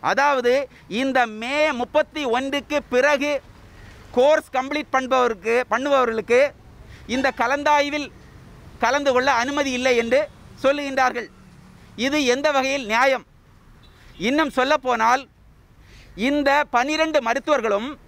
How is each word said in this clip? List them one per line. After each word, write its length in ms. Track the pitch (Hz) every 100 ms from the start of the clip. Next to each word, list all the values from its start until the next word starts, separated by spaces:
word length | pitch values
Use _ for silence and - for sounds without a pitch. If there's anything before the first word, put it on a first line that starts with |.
| 123
அதாவது 440 | 208 285 277 240 262 277 - - 208
இந்த 180 | 269 254 233 214
மே 160 | 233 285 311 247
முப்பத்தி 420 | - 302 302 311 277 233
ஒன்றுக்கு 400 | 269 285 - 294 -
பிறகு 380 | 247 277 285 294 285 - - - - - - - -
course 320 | 269 311 302 254
complete 360 | 262 294 - 269
பண்ணுபவருக்கு, 600 | 262 262 247 214 202 240 247
பண்ணுபவர்களுக்கு 680 | 226 285 277 247 220 214 240 285 - - - - - - 247
இந்த 120 | 269 254
கலந்தாய்வில் 680 | 240 285 294 294 285 294 277 - - - - - - -
கலந்து 300 | 226 277 285 254
கொள்ள 140 | 262 247
அனுமதி 320 | 247 285 277 247
இல்லை 140 | 254 247
என்று 180 | 233 254 302 - - -
சொல்லுகின்றார்கள். 640 | 262 294 277 269 254 240 208 - - - - - - - 247
இது 100 | 302 262 247
எந்த 120 | 302 277
வகையில் 320 | 269 277 226
நியாயம்? 340 | 226 262 262 - _ - - - - - - - - 190
இன்னும் 260 | 285 302 -
சொல்லப்போனால் 600 | 262 302 254 233 226 262 262 _ - - _ - - - - - 240
இந்த 200 | 294 277 285 285 240
பனிரெண்டு 420 | 262 311 320 302 233
மருத்துவர்களும் 640 | 254 - 294 220 202 247 302